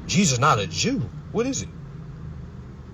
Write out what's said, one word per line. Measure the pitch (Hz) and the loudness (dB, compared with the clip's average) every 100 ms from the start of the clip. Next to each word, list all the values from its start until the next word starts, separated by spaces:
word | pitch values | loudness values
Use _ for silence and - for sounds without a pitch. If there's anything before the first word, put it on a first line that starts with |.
| - | 0
Jesus | 160 196 127 | 4 6 6
not | 143 120 | 6 6
a | 95 | 4
Jew. | - 190 262 104 - - | 0 0 2 -2 -6 -6
What | 196 247 | 0 0
is | 269 | 0
he? | 190 - - - - - - - - - - - - | -4 -10 -12 -12 -12 -12 -10 -10 -12 -12 -14 -14 -8